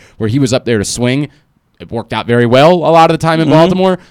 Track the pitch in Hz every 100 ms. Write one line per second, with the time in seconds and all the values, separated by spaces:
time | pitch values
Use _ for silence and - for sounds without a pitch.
0 | _ - 110 135 131 127 - 113 98 -
1 | 120 135 139 _ _ _ _ _ 87 117
2 | 104 110 107 120 120 127 156 180 147 165
3 | 165 160 160 160 160 156 175 185 185 180
4 | _